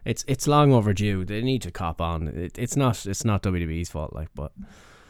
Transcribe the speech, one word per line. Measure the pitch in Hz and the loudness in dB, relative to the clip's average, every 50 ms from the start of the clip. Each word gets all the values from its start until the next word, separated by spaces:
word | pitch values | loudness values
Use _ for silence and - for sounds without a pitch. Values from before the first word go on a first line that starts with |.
| - | -6
It's, | - - - - | -6 -6 -4 -2
it's | 165 170 - - | -4 -4 -2 2
long | 151 147 147 147 143 131 | 4 6 6 8 8 8
overdue. | 117 104 104 95 92 104 104 98 92 90 | 6 6 4 2 2 2 0 0 -2 -2
They | 101 104 107 | -4 -4 -2
need | 120 131 131 120 - | 0 0 -2 -2 -4
to | 90 | -6
cop | - - 90 82 80 - | -8 -6 -4 -4 -2 -2
on. | 85 82 85 80 82 73 | -2 -2 -2 -2 -4 -6
It, | 55 80 87 - - | -6 -6 -8 -8 -6
it's | - - - - | -6 -6 -2 0
not, | 143 135 123 110 - - | 2 2 2 2 0 -4
it's | 101 101 - - | -6 -6 -2 0
not | 113 104 92 - | 0 0 2 0
W | 98 90 87 85 | 0 0 0 -2
W | 80 80 85 | -2 -2 -4
E's | 85 - | -6 -6
fault, | - 80 76 - - | -6 -8 -8 -8 -8
like, | - 78 - - | -10 -10 -10 -8
but | 67 73 73 - - - - - - - - - - - | -10 -10 -10 -10 -14 -18 -18 -18 -20 -20 -20 -20 -20 -20